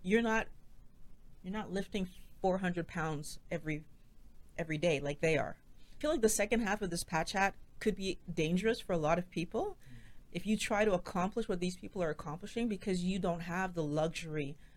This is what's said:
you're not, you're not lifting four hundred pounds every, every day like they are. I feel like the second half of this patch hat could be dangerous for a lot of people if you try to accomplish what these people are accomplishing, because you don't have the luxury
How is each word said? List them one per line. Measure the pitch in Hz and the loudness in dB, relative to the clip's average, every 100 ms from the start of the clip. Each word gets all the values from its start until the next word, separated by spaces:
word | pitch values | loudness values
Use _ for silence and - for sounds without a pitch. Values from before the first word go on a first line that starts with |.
you're | 185 214 | 4 4
not, | 233 220 - - - - - - - - - - | 6 2 0 -8 -16 -18 -18 -16 -14 -14 -16 -14
you're | 185 | -8
not | 214 208 | -6 -4
lifting | 185 190 214 185 - - - | -4 -2 -4 -4 -6 -16 -2
four | 190 185 | 2 2
hundred | 185 175 165 | 2 0 -4
pounds | 170 160 151 151 - - | -2 -2 -2 -6 -10 -6
every, | 170 156 151 151 - - - - - - - | -6 -2 -4 -6 -20 -20 -20 -18 -18 -16 -6
every | 160 156 | -4 2
day | 175 147 | 4 4
like | 143 147 | 0 0
they | 165 151 | 2 4
are. | 113 - - - - - | 2 -6 -14 -18 -16 -4
I | |
feel | - | 0
like | 320 | 4
the | 220 | 6
second | - 202 233 | 4 4 4
half | 220 208 | 2 0
of | 196 | 0
this | 170 | -2
patch | - 170 170 | 0 0 0
hat | 202 196 - - - | 2 2 2 -14 0
could | - | 0
be | 190 190 - - | 2 -2 -4 -4
dangerous | 165 160 180 220 240 | 0 4 4 4 0
for | - | 0
a | 175 | 2
lot | 151 170 | 4 2
of | 175 | 2
people | - 160 226 403 392 - - - - - | -4 -2 0 -2 -4 -14 -14 -14 -16 -8
if | 175 190 | -6 0
you | 214 | 0
try | - 208 | 2 4
to | 214 | 4
accomplish | 180 - 185 185 233 226 | 4 2 0 0 0 -2
what | 185 | 0
these | 180 180 | -2 -4
people | 202 202 | -8 -2
are | 170 | -2
accomplishing, | 151 156 151 196 - 240 | -2 -6 -8 -6 -4 -2
because | 202 - 185 | -2 -2 0
you | 180 190 | 0 0
don't | 180 170 | 0 -2
have | 170 175 185 | -2 -2 -2
the | 180 | -2
luxury | 151 151 160 160 165 156 139 139 - | 0 2 0 -2 -6 -4 -4 -8 -16